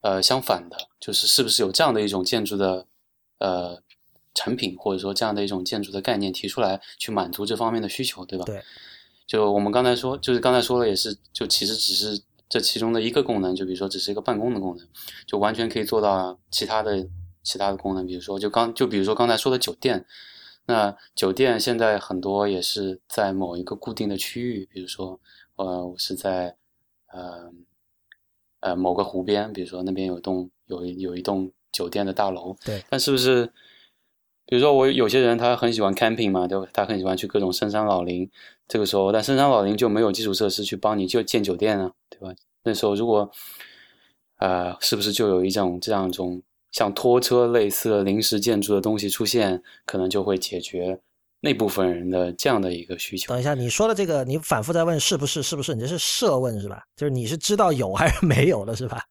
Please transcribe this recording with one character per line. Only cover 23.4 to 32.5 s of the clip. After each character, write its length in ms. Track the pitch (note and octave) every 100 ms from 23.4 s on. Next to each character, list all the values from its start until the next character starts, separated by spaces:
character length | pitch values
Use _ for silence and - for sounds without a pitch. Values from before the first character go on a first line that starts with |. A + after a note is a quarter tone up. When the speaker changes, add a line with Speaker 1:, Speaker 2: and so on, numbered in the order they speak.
| F#2 F2
Speaker 1:
一 80 |
个 100 | F2+
固 180 | G2+ -
定 160 | A2 G#2+
的 80 | G2
区 260 | - A#2
域， 260 | B2 G#2+ F#2+
比 100 | F#2+
如 60 | F2+
说， 320 | - F#2+ F#2 _ _ _ -
呃， 280 | F#2+ F2+ F2+
我 120 | F2+
是 160 | -
在， 420 | F#2 G2+ F#2 F2+ - _ _ _ _ _
呃， 440 | F#2 F2+ F2 F2 F2 F2 _ _ _ _ _ _ _ _ _
呃， 160 | F#2+ F2+
某 180 | F2+
个 80 | F2+
湖 200 | G2 F#2+
边， 300 | F#2 G#2 G#2+
比 100 | G2
如 60 | F2
说 140 | F#2
那 80 | F#2
边 160 | F#2+ F#2+
有 120 | F2
一 20 |
栋， 300 | F#2+ F#2 F2+ _ _
有 180 | F2
一， 160 | F2+ F2+
有 160 | F#2 F2+
一 60 |
栋 280 | F#2 G2 F#2 _ _
酒 160 | - F2
店 160 | G2+
的 80 | G2
大 180 | F#2 G2+
楼。 260 | F#2 F2+